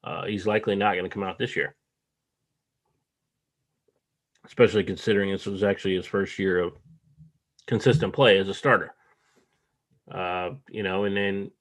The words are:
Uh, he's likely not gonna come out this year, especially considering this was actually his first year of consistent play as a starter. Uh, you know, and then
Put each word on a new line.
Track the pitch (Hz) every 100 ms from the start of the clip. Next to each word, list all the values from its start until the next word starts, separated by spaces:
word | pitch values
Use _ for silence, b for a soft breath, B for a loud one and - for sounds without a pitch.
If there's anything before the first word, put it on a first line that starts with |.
Uh, | 82 80
he's | 92 104 101
likely | 107 107 98
not | 104 90
gonna | 90
come | 98
out | 95 90
this | 82
year, | 87 71 _ _ _ _ _ _ _ _ _ _ _ _ _ _ _ _ _ _ _ _ _ _ _ _ _ _ _ -
especially | - 117 110
considering | 98 92 - 101 98
this | 98
was | - 98
actually | 101 98 98
his | 92 82
first | 101 95 -
year | 95 90
of | 87 - - - _ _ - _ _ _ -
consistent | 110 - - 98
play | - 127 98
as | 95
a |
starter. | 95 147 110 - - _ _ _ _ _ _ _ _ _ _ _
Uh, | 95 90 90 90 139 -
you | 107
know, | 98 95
and | 104 98
then | 101 98 98 _